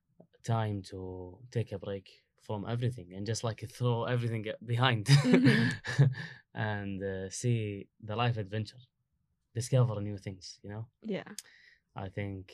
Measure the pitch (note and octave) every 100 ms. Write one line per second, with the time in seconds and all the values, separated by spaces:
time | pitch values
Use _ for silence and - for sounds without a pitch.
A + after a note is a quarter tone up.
0 | _ _ - _ - A2+ G#2+ G2+ F#2 F#2+
1 | F#2 F#2 F2+ F2+ B2 A#2 G#2+ G2 G#2 G2
2 | - - _ _ - G#2 F#2+ A#2+ B2 B2+
3 | F2 F#2+ G#2 A2 A2+ G#2 G#2+ - B2 A#2
4 | A#2 B2 A#2 A2+ G#2 - A#2 A#2+ C3 A2
5 | G2+ C#3+ B3+ B3+ B3+ A3+ - - - -
6 | C#3 - - - _ A#2 A2 G#2 G2 F#2+
7 | G2 F#2+ F#2+ - B2 A#2 G#2 G2+ - _
8 | A2 G#2 A#2+ A2 F#2+ A2 G#2 B2 - _
9 | _ _ _ _ _ A#2 - C3 A2 G2+
10 | G#2 G2+ G#2 F#2+ - - G2+ G#2+ A#2 _
11 | A3 F#3 - G#3 - - - _ _ -
12 | F#2+ - G2 G2 F#2+